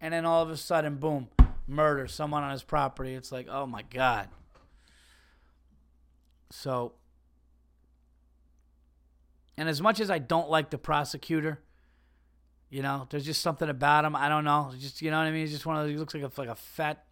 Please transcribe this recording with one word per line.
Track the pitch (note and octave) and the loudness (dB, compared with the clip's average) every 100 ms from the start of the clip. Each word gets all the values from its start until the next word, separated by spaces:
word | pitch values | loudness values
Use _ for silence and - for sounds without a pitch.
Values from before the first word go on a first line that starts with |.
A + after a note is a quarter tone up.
And | D#3+ E3 | -4 0
then | E3 | 4
all | E3 | 4
of | D#3+ | 2
a | D#3 | -2
sudden, | - E3 D3+ C#3+ | 0 0 2 -2
boom, | D#3 D3 A#2 - D3 - - | -2 -2 4 6 6 4 -2
murder, | C#3+ D3+ C#3+ B2+ | 2 4 2 -2
someone | - D3+ D3 | -6 -4 -2
on | C#3+ | -4
his | C3+ | -6
property. | - D3+ C3+ - C3 | -2 0 0 -2 -8
It's | C3 C3 | -8 -8
like, | B2+ - | -10 -6
oh | C3+ C3+ | -6 -4
my | A2 | -8
God. | G#2+ B2+ B2+ A2 G2 - - - _ - _ - - - _ _ _ _ _ _ _ _ _ _ _ _ - | -8 2 2 2 -2 -14 -20 -20 _ -20 _ -20 -20 -20 _ _ _ _ _ _ _ _ _ _ _ _ -20
So, | - C#3+ B2 A#2+ - _ _ _ _ _ _ _ _ _ _ _ _ _ _ _ _ _ _ _ _ _ _ _ _ _ - | -12 -6 -4 -4 -10 _ _ _ _ _ _ _ _ _ _ _ _ _ _ _ _ _ _ _ _ _ _ _ _ _ -6
and | D#3+ | -4
as | D3 | 2
much | G#3 G#3+ | 2 2
as | G3+ | 0
I | E3+ | -2
don't | A#2+ E3 D3+ | 0 0 2
like | D#3+ C#3+ | 2 0
the | D3+ | -6
prosecutor, | - D3 D3 C#3+ - D#3+ D#3 D3 - _ _ _ _ _ _ _ _ _ _ | -2 -2 -2 -8 -4 -2 -2 -6 -12 _ _ _ _ _ _ _ _ _ _
you | C3+ | -6
know, | C#3 C#3 B2+ | -4 -4 -4
there's | D3 | -6
just | C#3+ D3+ | -4 -2
something | E3+ D3+ D#3 | -2 -2 -2
about | B2+ C#3+ D3+ | 2 4 6
him. | D3+ | 4
I | C3+ C#3+ | 2 2
don't | D3+ | 2
know. | D3+ D3 C#3 | 4 2 0
It's | C3 | -6
just, | C3+ - | -12 -6
you | D#3 | 0
know | D#3 | 2
what | D#3+ | 2
I | |
mean? | D#3+ | 0
He's | D#3 | -4
just | D3 D#3+ | -4 -4
one | D#3 | -2
of | |
those, | D3+ | -2
he | D3 | -2
looks | D3+ | -6
like | D3+ | -6
a, | C#3 - | -6 -6
like | A#2+ | -8
a | - | -8
fat, | - - D3+ D#3 _ | -10 -4 -4 -4 _